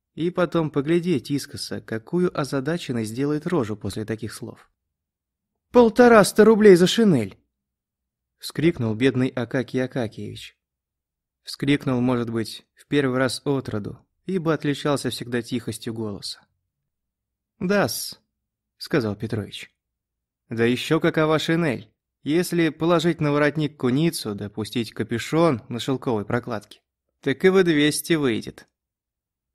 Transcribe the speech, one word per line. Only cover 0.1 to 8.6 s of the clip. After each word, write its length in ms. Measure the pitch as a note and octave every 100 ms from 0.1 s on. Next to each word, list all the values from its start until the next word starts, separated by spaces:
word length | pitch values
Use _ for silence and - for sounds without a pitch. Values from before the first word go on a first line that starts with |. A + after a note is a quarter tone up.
| -
и 120 | E3+
потом 380 | F3+ E3+ E3+ D3+
поглядеть 640 | D3 C#3+ F3 F3 C#3 -
искоса, 480 | C#3 - - - G#2
какую 580 | - A2 - F3 F3+ -
озадаченность 760 | C3+ C#3 C3+ F3 - A#2 G#2+
сделает 360 | A#2 C#3+ D3+ E3+
рожу 300 | E3+ G#2+ G#2
после 260 | G#2 G#2+
таких 300 | G#2+ A2 G#2+
слов. 360 | - A2 - _ _ _ _ _ _ _ _ _ _ _
«Полтораста 720 | B3 A#3 A#3 A#3+ A3+ F#3 -
рублей 320 | G#3+ A3 G#3+ F3
за 120 | F3+
шинель!» 520 | - G#3+ C3+ G2 - _ _ _ _ _ _ _ _ _ _
вскрикнул 580 | - -